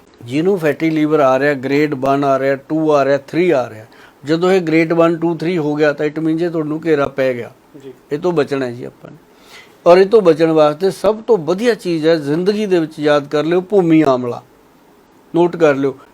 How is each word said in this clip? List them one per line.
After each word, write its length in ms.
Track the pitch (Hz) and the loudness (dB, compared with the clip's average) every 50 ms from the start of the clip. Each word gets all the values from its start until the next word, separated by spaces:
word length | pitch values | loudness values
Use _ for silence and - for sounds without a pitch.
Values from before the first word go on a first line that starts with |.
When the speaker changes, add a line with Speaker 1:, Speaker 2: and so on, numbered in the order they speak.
| _ _ _ - 120 | _ _ _ -20 -12
Speaker 1:
ਜਿਹਨੂੰ 320 | 117 127 151 165 190 202 | -6 -4 -2 0 0 0
ਫੈਟੀ 320 | 175 160 151 139 - 156 160 | 0 0 -2 -2 0 -2 -2
ਲੀਵਰ 300 | 160 156 151 151 156 151 | 0 0 0 0 2 2
ਆ 200 | 139 131 131 131 | 2 2 2 2
ਰਿਹਾ, 140 | 143 147 147 | 2 0 -2
ਗ੍ਰੇਡ 400 | 131 123 131 139 143 151 151 147 | -2 -2 -2 0 0 0 0 -2
ਵਨ 300 | 127 135 135 139 139 143 | -2 -2 -2 0 0 0
ਆ 160 | 139 135 131 | 0 0 0
ਰਿਹਾ, 160 | 135 139 139 | 0 -2 -2
ਟੂ 360 | 131 - - 156 160 156 156 | -4 -4 -6 -4 -2 0 2
ਆ 140 | 147 143 135 | 2 2 2
ਰਿਹਾ, 120 | 135 143 | 2 0
ਥ੍ਰੀ 340 | 135 - - - 156 180 180 | -2 -4 -4 -2 0 0 2
ਆ 180 | 151 131 120 113 | 2 0 -2 -4
ਰਿਹਾ, 160 | 107 110 110 - - - - - _ _ 139 | -8 -18 -20 -20 -20 -20 -20 -20 _ _ -6
ਜਦੋਂ 260 | 139 160 165 180 185 | -4 -2 0 0 2
ਇਹ 100 | 190 190 | 2 0
ਗ੍ਰੇਡ 320 | 175 156 156 160 165 165 170 | 0 0 0 0 0 2 2
ਵਨ, 240 | 165 165 165 170 | 2 2 2 0
ਟੂ, 180 | 160 165 170 165 | 0 -2 -4 -4
ਥ੍ਰੀ 220 | 151 160 170 185 | -4 -4 -4 -4
ਹੋ 180 | 165 143 151 147 | -2 -2 -2 -2
ਗਿਆ 180 | 151 156 147 139 | 0 0 0 0
ਤਾਂ 120 | 143 151 | 0 -4
it 200 | 151 147 160 156 | -4 -4 -4 -4
means 180 | 160 160 160 175 | -2 -2 -2 -4
ਇਹ 60 | 175 | -4
ਤੁਹਾਨੂੰ 320 | 165 165 151 151 156 160 165 | -4 -4 -4 -4 -6 -4 -2
ਘੇਰਾ 220 | 165 156 143 139 | 0 0 0 0
ਪੈ 260 | 135 - - 131 131 123 | -2 -2 -2 -2 -2 -2
ਗਿਆ, 180 | 120 107 - - _ _ _ - 143 131 | -4 -8 -14 -16 _ _ _ -20 -20 -20
Speaker 2:
ਜੀ। 100 | 135 123 - _ - | -20 -20 -20 _ -8
Speaker 1:
ਇਹ 80 | 143 151 | -8 -4
ਤੋਂ 120 | 180 180 | -4 -2
ਬਚਣਾ 340 | 175 151 135 120 139 135 131 | 0 0 -2 -2 -2 -4 -6
ਹੈ 60 | 123 | -6
ਜੀ 120 | 117 123 135 | -8 -10 -14
ਆਪਾਂ 280 | - - _ - 127 | -16 -16 _ -20 -20
ਨੇ। 60 | - - _ _ _ _ _ - - - - - _ _ - | -20 -20 _ _ _ _ _ -20 -20 -20 -20 -20 _ _ 4
ਔਰ 100 | 175 175 | 6 6
ਇਹ 80 | 185 196 | 6 6
ਤੋਂ 160 | 196 233 220 | 6 4 4
ਬਚਣ 300 | 190 170 156 147 165 160 | 4 4 4 4 2 2
ਵਾਸਤੇ 400 | 160 156 151 147 147 151 185 190 | 2 2 2 2 0 0 -2 -4
ਸਭ 240 | - - - 196 220 220 226 | -2 -2 -2 -2 -2 -2 -2
ਤੋਂ 100 | - 226 | 0 0
ਵਧੀਆ 360 | 185 147 151 185 190 240 247 220 | 0 0 -2 -4 -2 0 -2 -2
ਚੀਜ਼ 340 | - - 180 170 156 147 | -2 -2 -4 -4 0 2
ਹੈ, 80 | 160 170 | 2 0
ਜ਼ਿੰਦਗੀ 500 | 160 143 143 151 170 180 202 208 208 214 | 0 0 -2 -2 -2 0 0 -2 -2 0
ਦੇ 140 | 196 185 170 | 0 0 0
ਵਿੱਚ 200 | 160 151 - 151 | 0 -2 -6 -2
ਯਾਦ 280 | 147 151 147 147 139 | 0 2 2 0 0
ਕਰ 160 | 143 151 147 147 | -2 -4 -4 -2
ਲਿਓ, 180 | 160 175 185 | 0 0 -2
ਭੂਮੀ 400 | 180 - 208 196 175 165 160 160 | -2 0 0 2 2 4 4 4
ਆਮਲਾ। 420 | 151 139 131 123 120 120 120 127 - _ _ _ _ _ _ _ _ _ _ _ _ _ _ _ _ _ - | 4 4 2 0 -2 -6 -8 -10 -12 _ _ _ _ _ _ _ _ _ _ _ _ _ _ _ _ _ 0
ਨੋਟ 200 | 165 175 170 175 | 0 0 0 0
ਕਰ 200 | 170 165 147 139 | 2 2 2 2
ਲਿਓ, 220 | 135 139 135 127 - - - | 2 -2 -4 -6 -8 -14 -16